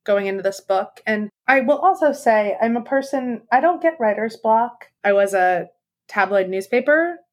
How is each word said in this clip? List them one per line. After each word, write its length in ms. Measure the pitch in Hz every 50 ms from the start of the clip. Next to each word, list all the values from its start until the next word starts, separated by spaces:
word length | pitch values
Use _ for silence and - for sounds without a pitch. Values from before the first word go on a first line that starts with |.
| _
going 240 | - 202 202 196 196
into 160 | 196 196 185
this 180 | 196 196 -
book. 400 | - - 190 190 202 - - - -
And 240 | - 220 208 214 202 - _ _ -
I 140 | 262 269
will 180 | 247 233 294 277
also 320 | - 370 381 370 330 294 277
say 440 | 277 - 247 226 214 208 208 190 -
I'm 160 | - 233 233 240
a 60 | 233
person, 580 | - 277 269 269 277 - 269 254 247 240 - - _
I 80 | 233 254
don't 220 | 277 339 359 330
get 180 | 339 330 320 320
writer's 380 | 240 214 202 208 214 226 220 -
block. 500 | - 226 220 226 233 240 - - - - _ _ -
I 100 | 202 202
was 200 | 202 202 196 196
a 360 | 190 185 180 180 175 - - _ _ _ _ _ _ _ -
tabloid 420 | - 208 196 190 202 196 190 185
newspaper 680 | 185 190 190 - - 247 254 277 294 311 330 339 349 339 _ _